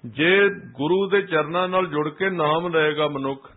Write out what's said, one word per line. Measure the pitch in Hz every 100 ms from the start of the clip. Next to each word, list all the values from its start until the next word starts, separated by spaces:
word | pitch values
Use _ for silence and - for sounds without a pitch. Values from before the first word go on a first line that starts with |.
| 123
ਜੇ | 113 160 196 202
ਗੁਰੂ | 196 - - 147 190 196
ਦੇ | 196
ਚਰਨਾਂ | 190 160 147 175 185
ਨਾਲ | 185 185
ਜੁੜ | 147 151
ਕੇ | 151 190
ਨਾਮ | 180 151 160 175
ਲਏਗਾ | 160 151 151 151
ਮਨੁੱਖ, | 143 135 135 -